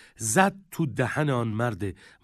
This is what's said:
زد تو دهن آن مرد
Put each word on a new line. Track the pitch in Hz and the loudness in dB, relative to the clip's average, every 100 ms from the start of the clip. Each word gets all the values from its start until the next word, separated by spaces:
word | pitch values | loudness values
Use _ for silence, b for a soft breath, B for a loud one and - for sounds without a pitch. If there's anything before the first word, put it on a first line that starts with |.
| B - | B -8
زد | 110 143 196 196 - | 2 4 4 2 -8
تو | - 156 | -4 -2
دهن | 104 120 143 151 | 0 -2 0 0
آن | 123 113 | 0 0
مرد | 107 120 92 98 - B B | 0 -2 -2 -6 -8 B B